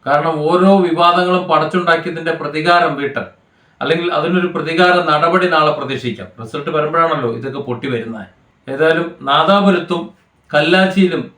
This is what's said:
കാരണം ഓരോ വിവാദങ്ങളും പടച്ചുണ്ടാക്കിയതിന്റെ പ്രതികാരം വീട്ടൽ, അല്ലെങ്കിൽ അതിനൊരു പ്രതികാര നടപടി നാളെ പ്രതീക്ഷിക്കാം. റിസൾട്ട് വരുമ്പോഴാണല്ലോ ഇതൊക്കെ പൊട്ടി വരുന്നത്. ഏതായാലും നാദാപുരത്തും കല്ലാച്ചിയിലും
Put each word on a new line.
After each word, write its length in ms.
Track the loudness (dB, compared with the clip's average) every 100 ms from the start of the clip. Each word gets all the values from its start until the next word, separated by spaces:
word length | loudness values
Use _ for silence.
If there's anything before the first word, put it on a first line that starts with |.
| 2
കാരണം 340 | 0 0 -2
ഓരോ 380 | 0 4 4 4
വിവാദങ്ങളും 640 | 2 4 4 4 2 0
പടച്ചുണ്ടാക്കിയതിന്റെ 880 | 2 0 0 -2 0 0 -2 -6 -6
പ്രതികാരം 600 | -4 -6 -4 2 2 2
വീട്ടൽ, 300 | -2 -4 -6 -10 _ _ _ _ _
അല്ലെങ്കിൽ 320 | -2 -2 0
അതിനൊരു 340 | -2 0 0 -2
പ്രതികാര 640 | -4 -4 2 2 2 2
നടപടി 380 | 0 2 2 2
നാളെ 240 | 2 2
പ്രതീക്ഷിക്കാം. 540 | -2 -6 -6 -6 -10 -14 -16
റിസൾട്ട് 280 | -12 -8 -4
വരുമ്പോഴാണല്ലോ 640 | -4 -2 0 0 0 -4
ഇതൊക്കെ 260 | -6 -8 -10
പൊട്ടി 320 | -8 -6 -4
വരുന്നത്. 360 | -6 -6 -12 -14 _ _ _ -10
ഏതായാലും 440 | -2 0 0 -4 -8
നാദാപുരത്തും 880 | -2 2 4 4 4 2 -2 -6 -6 _ _ _ _
കല്ലാച്ചിയിലും 760 | 0 2 2 2 2 2 0 -8